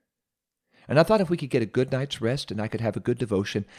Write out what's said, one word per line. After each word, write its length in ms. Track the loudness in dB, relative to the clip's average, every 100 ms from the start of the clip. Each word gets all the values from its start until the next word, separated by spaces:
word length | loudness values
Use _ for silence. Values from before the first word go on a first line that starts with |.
| _ _ _ _ _ _ _ _ 2
And 120 | 4
I 40 |
thought 180 | 6 4
if 100 | 4
we 60 | -2
could 120 | 0
get 140 | 0
a 40 | 2
good 240 | 0 0
night's 300 | -2 -4 -4
rest 300 | -2 -2 -4
and 100 | -6
I 60 | -4
could 140 | -2
have 140 | -2 -2
a 40 | -2
good 100 | -2
devotion, 480 | 0 0 0 -4 -6